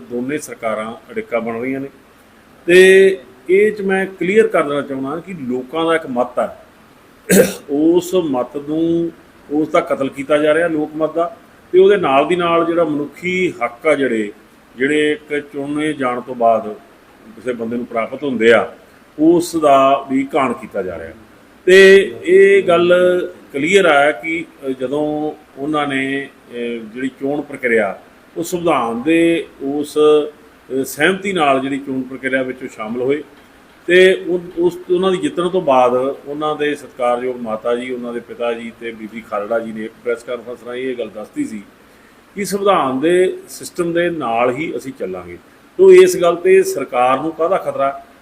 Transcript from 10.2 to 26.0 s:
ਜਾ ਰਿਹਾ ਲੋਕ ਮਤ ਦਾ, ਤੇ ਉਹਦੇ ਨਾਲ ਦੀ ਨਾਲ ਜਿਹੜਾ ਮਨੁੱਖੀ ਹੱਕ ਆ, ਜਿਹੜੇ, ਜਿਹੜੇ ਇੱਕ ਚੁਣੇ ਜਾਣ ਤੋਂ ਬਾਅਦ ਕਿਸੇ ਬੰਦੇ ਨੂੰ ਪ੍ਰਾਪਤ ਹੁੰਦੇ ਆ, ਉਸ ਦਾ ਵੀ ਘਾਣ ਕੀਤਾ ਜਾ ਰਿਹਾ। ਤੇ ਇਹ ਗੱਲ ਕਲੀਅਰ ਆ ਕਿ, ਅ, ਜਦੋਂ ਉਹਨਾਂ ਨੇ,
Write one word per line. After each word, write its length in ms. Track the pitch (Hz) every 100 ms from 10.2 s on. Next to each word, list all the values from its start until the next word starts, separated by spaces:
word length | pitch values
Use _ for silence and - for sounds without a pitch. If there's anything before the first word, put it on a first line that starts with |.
| 135 147
ਜਾ 160 | 151
ਰਿਹਾ 140 | 156 175
ਲੋਕ 240 | 156 151 151
ਮਤ 180 | 156
ਦਾ, 220 | 160 170 - - - -
ਤੇ 80 | 180
ਉਹਦੇ 180 | 190 202
ਨਾਲ 300 | 160 135 151
ਦੀ 80 | 175
ਨਾਲ 300 | 175 170 165
ਜਿਹੜਾ 180 | 170
ਮਨੁੱਖੀ 680 | 160 147 147 - 180 180 180 131
ਹੱਕ 240 | 120 - 156
ਆ, 80 | 143
ਜਿਹੜੇ, 360 | 131 113 104 - _ _ _ 110
ਜਿਹੜੇ 340 | 135 151 151
ਇੱਕ 280 | 147 - 147
ਚੁਣੇ 540 | 143 143 139 147 156
ਜਾਣ 280 | 143 127 123
ਤੋਂ 140 | 123 123
ਬਾਅਦ 380 | 117 113 104 104 - _ _ _ 113 110
ਕਿਸੇ 180 | 113
ਬੰਦੇ 240 | 117 113 120
ਨੂੰ 80 | 117
ਪ੍ਰਾਪਤ 380 | 113 110 131
ਹੁੰਦੇ 300 | 147 117 113
ਆ, 180 | 110 95 - - _ _ -
ਉਸ 360 | 156 170 - 165
ਦਾ 500 | 147 139 135 139 135
ਵੀ 180 | 135 135 156
ਘਾਣ 180 | 131
ਕੀਤਾ 300 | 113 101 104
ਜਾ 160 | 92 82
ਰਿਹਾ। 120 | 82 78 - - - - -
ਤੇ 300 | 190 190 196 185 117
ਇਹ 400 | 156 185 196 196
ਗੱਲ 300 | 180 170 175 180 180 180 - - -
ਕਲੀਅਰ 320 | 139 156 196 175
ਆ 260 | 143 147
ਕਿ, 340 | 147 160 165 160 - 135
ਅ, 40 |
ਜਦੋਂ 640 | 127 127 147 151 151 151 - - 135
ਉਹਨਾਂ 300 | 143 151 143
ਨੇ, 420 | 135